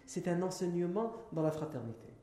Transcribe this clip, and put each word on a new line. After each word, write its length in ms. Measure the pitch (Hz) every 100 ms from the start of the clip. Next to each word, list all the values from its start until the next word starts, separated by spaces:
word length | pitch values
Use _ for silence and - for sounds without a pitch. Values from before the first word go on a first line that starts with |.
| -
c'est 200 | 175 175
un 140 | 175
enseignement 720 | 185 - 180 175 175 196 226 - -
dans 100 | 160
la 100 | 156
fraternité. 560 | 156 156 131 113 113 - -